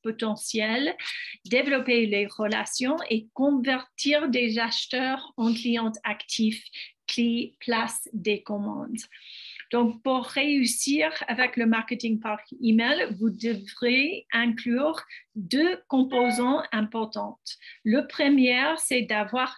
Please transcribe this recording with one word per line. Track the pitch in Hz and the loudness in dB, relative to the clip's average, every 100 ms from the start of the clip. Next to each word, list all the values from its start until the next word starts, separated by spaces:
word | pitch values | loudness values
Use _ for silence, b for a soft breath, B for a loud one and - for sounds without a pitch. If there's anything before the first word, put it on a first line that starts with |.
potentiels, | 226 220 220 214 - 220 214 233 294 - B B B B 185 | -8 -4 -4 -4 -4 -2 0 0 -2 -4 B B B B -2
développer | 240 285 277 254 240 220 | 0 2 0 2 2 2
les | 202 202 | 0 -2
relations | - 214 220 214 - 254 320 - | -2 -2 -2 -4 -2 -2 -2 0
et | 220 220 - | -2 -2 0
convertir | 277 277 247 254 - - 285 294 302 | 2 2 2 -2 -4 -6 0 2 2
des | 247 240 220 | 2 2 2
acheteurs | 226 - - 254 262 262 - - | 0 -2 -4 -2 -2 -4 -6 -2
en | 226 | 0
clients | 226 240 233 226 220 | 0 0 0 0 -2
actifs | 226 208 - - 220 214 - B B _ - | -6 -6 -6 0 0 0 -8 B B _ -6
qui | - 233 233 240 - | 0 0 0 -4 -8
placent | - 226 226 - - | -2 -2 -2 -6 -8
des | 220 190 202 | -6 -2 -2
commandes. | - 208 202 208 - - - B B B B B - | -4 -6 -4 -6 -8 -8 -10 B B B B B -2
Donc, | 240 233 226 | 2 2 0
pour | 269 262 240 | 0 0 0
réussir | 277 285 285 240 - - 285 311 320 - | 0 2 4 2 0 0 0 0 -2 -4
avec | 233 254 247 | 0 0 2
le | 233 | 2
marketing | 226 226 247 233 220 | 2 0 -4 -2 -2
par | 220 214 - - | -2 -6 -8 -2
email, | 226 220 233 311 - 190 | 4 4 4 2 0 -2
vous | 220 | -2
devrez | 185 226 202 196 - 240 254 285 381 - | 0 -2 -4 -6 -4 0 2 0 -4 -4
inclure | 233 240 226 240 240 294 320 B B - | 0 0 0 -2 0 0 -2 B B -16
deux | 220 180 262 339 370 - | -12 -2 2 2 0 0
composants | 269 254 254 247 226 247 294 - | 2 2 2 2 2 2 2 0
importants. | 220 214 226 220 208 208 - - - B B | -2 -2 -2 -4 -6 -8 -10 -16 -18 B B
Le | 220 247 294 | 2 2 2
premier, | - 277 277 247 247 285 320 | 2 4 6 6 4 2 0
c'est | - 254 | 0 0
d'avoir | 226 214 202 247 - | 0 0 0 -2 -2